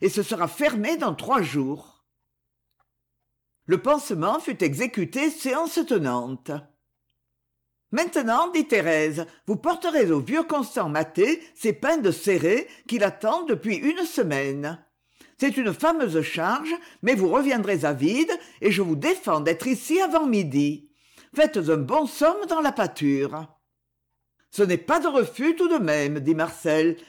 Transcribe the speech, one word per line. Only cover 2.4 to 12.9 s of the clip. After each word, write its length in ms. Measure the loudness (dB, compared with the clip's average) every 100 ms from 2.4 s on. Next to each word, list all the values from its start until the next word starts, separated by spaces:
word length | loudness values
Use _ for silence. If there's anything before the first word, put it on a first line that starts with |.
| _ _ _ _ _ _ _ _ _ _ _ _ -2
Le 120 | 0
pansement 600 | 2 0 0 -2 0 0
fut 240 | -4 -2
exécuté 680 | -2 0 -4 -2 -4 -2 -2
séance 520 | -2 -4 -2 -2 -2 0
tenante. 680 | 0 0 -2 -4 -10 -10 -12 -12 _ _ _ _ _ _ _ _ _ _ _ _
Maintenant, 580 | -4 -2 -2 0 2 2
dit 160 | 0 2
Thérèse, 580 | 2 2 2 2 -2 -8 -10 -6
vous 100 | -2
porterez 540 | -2 -2 0 2 4
au 100 | 2
vieux 240 | 0 -2
Constant 440 | 0 -2 -2 -4 -2
Maté 540 | -2 -2 0 2 0 -6
ses 180 | -4 -2
pains 260 | 0 0 2
de 140 | 0
céré 560 | 0 0 2 2 0 -2 -14
qu'il 160 | -6